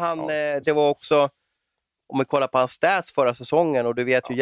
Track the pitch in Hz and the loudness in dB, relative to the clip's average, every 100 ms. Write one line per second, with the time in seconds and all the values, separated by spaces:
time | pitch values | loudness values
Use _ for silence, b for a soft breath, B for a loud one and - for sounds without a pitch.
0 | 170 160 147 151 147 143 139 151 147 143 | -4 -4 -4 -4 -2 -2 0 2 2 0
1 | - 147 143 _ _ _ _ _ _ _ | 0 2 2 _ _ _ _ _ _ _
2 | - 135 135 143 131 131 127 - 165 190 | -8 -4 -2 0 0 0 0 0 0 0
3 | - - 127 120 120 151 170 135 120 120 | -2 0 0 0 -2 0 2 0 0 -2
4 | 123 127 - 127 | 0 0 0 0